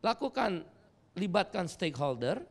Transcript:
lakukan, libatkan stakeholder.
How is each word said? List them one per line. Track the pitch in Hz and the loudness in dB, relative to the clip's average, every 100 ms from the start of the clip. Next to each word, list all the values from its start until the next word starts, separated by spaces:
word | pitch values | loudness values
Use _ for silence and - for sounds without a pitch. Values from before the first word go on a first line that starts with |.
lakukan, | 214 233 277 262 233 175 - - - _ - - | 0 0 -2 0 0 0 -6 -18 -20 _ -14 -4
libatkan | 196 185 190 208 175 | 2 2 2 0 -4
stakeholder. | - 170 127 143 127 127 208 349 | 0 -2 0 -2 0 0 0 -4